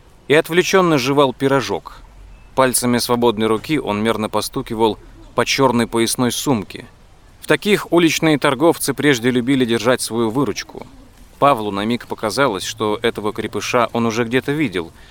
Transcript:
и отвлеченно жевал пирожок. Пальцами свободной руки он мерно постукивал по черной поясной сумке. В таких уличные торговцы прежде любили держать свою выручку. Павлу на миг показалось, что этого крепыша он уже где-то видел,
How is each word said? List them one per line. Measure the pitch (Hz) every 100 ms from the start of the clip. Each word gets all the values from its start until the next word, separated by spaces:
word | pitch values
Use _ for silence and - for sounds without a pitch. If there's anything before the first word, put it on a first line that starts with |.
| - - -
и |
отвлеченно | 151 156 170 - 190 175 147
жевал | 127 139 135
пирожок. | - 135 139 101 82 - - - - - - -
Пальцами | - 131 113 123 120
свободной | - 120 120 107 110
руки | 107 - 151
он | - 104
мерно | 113 107 107
постукивал | 107 - 139 123 110 110 - - - -
по | -
черной | 117 - 131 120 113
поясной | 113 113 - 123
сумке. | - 151 113 - - - - - - - -
В | -
таких | 151 208 185 -
уличные | 170 160 - 160 143
торговцы | 151 127 165 - -
прежде | 123 147 120 123
любили | 123 120 135
держать | 117 113 113 120
свою | - 113 113
выручку. | 123 110 87 - - - - - - - -
Павлу | 143 120 104
на | 98
миг | 107 120 -
показалось, | - 175 135 139 92
что | - - 107 104
этого | 117 107 104
крепыша | 110 104 104 - 123 113
он | 117 117
уже | 110
где-то | 113 127 143
видел, | 147 131 90 82 - -